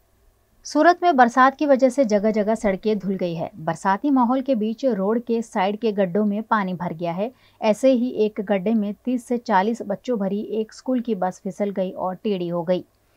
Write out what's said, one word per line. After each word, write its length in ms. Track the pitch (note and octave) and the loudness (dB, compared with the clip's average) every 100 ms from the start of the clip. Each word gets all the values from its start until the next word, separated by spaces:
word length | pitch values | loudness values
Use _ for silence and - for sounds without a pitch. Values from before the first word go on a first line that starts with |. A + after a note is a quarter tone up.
| _ _ _ _ _ _ - | _ _ _ _ _ _ -4
सूरत 360 | D4 D#4+ F4 | 4 4 6
में 140 | F4 C4+ | 4 6
बरसात 400 | A#3 C4 C4 C4+ | 4 6 4 4
की 100 | D4+ | 2
वजह 220 | C4 C4 | 4 4
से 160 | C4 | 2
जगह 260 | A#3 G#3 G#3+ | 2 2 2
जगह 240 | G#3+ G#3 | 0 0
सड़कें 440 | A3 G#3 F#3+ G#3+ G#3+ | 0 0 0 0 -2
धुल 160 | F#3+ | -2
गई 200 | F#3+ F3+ | -2 -4
है। 160 | E3 D3+ - | -4 -6 -6
बरसाती 540 | D#3+ E3 G3 G3 D4 | -6 -2 0 0 2
माहौल 300 | C4 A#3 C4 | 2 2 0
के 140 | C4 | 0
बीच 300 | A#3+ G#3+ A3+ | -2 -2 -2
रोड 380 | C4+ G3 F#3+ A#3 | -2 0 0 -2
के 160 | A#3+ A3+ | -2 -4
साइड 360 | A3+ G#3+ F#3+ G#3 | -2 -2 -2 -2
के 120 | A3+ | -2
गड्ढों 320 | G3+ F#3+ G3 | 0 0 0
में 180 | G#3+ G3+ | 0 -2
पानी 320 | A3 A3 F#3+ | -2 -2 -2
भर 180 | F3 F3 | -6 -8
गया 200 | E3 E3+ | -6 -6
है। 200 | E3 A#3 - _ _ | -4 -6 -8 _ _
ऐसे 320 | G#3+ G#3+ C4 | -2 2 2
ही 180 | B3 B3 - | 2 0 -2
एक 160 | G#3+ A3 | -2 -2
गड्ढे 340 | G3 G3 F#3+ | -2 -2 0
में 180 | A3+ G3+ G3+ | 0 -2 -6
तीस 220 | - B3+ - | -6 -6 -4
से 120 | A#3+ | -6
चालीस 440 | A#3 G3 G3+ A3+ | 0 2 2 -4
बच्चों 360 | G3+ F#3+ - A#3 | -6 -6 -4 -4
भरी 240 | F#3+ G3+ A3 | -2 -4 -4
एक 200 | G#3+ G#3+ | -6 -6
स्कूल 280 | - - B3+ | -8 -4 -4
की 140 | A#3+ | -2
बस 260 | G3+ F#3 - | -2 -4 -4
फिसल 260 | G3 F3 G#3 | -10 -6 -4
गई 200 | G3 F#3 | -2 -6
और 240 | - F#3 | -4 -6
टेढ़ी 340 | F#3 A3 F#3+ F3 | -4 -4 -2 -2
हो 140 | E3+ | -4
गई। 220 | E3+ F3+ - _ _ | -2 -2 -4 _ _